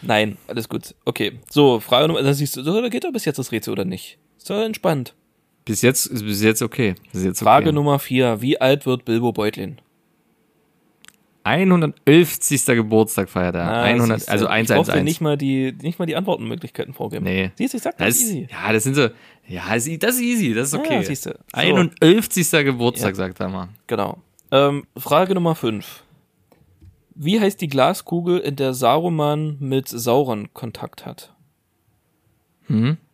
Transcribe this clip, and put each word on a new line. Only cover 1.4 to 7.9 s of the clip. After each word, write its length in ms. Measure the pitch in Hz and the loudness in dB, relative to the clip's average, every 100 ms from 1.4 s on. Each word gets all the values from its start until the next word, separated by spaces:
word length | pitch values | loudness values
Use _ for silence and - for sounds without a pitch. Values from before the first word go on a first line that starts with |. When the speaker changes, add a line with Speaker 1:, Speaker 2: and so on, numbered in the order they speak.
| - | -2
Speaker 1:
so, 300 | 147 143 117 | 4 6 4
Frage 300 | - 123 156 | 2 2 2
Nummer, 120 | 165 | 2
das 160 | 139 143 | 0 0
siehst 180 | 143 135 | -2 -4
du, 40 | |
so, 180 | 139 208 | -2 -2
da 80 | 240 | -2
geht 160 | 247 359 | -4 -6
doch 80 | |
bis 100 | 247 | -4
jetzt 160 | - 139 | -4 -4
das 140 | 127 | -6
Rätsel, 180 | 110 - | -6 -4
oder 140 | 104 95 | -6 -6
nicht? 320 | 92 - - _ _ | -8 -12 -20 _ _
Ist 120 | - | -8
doch 120 | 202 | -4
entspannt. 520 | 220 220 185 147 120 _ _ _ _ _ | -4 -2 -2 -2 -4 _ _ _ _ _
Speaker 2:
Bis 180 | - 107 | -6 2
jetzt, 260 | 120 127 - | 4 2 -4
ist 160 | 123 104 | -6 -6
bis 160 | 101 | 2
jetzt 180 | 110 110 | 2 2
okay. 340 | 117 - 110 92 _ | -4 -2 -2 -2 _
Bis 100 | 90 | -4
jetzt 160 | 92 90 | -2 0
Speaker 1:
Frage 280 | 110 131 156 | 4 6 4
Speaker 2:
okay. 80 | 151 | 0
Speaker 1:
Nummer 220 | 147 | 2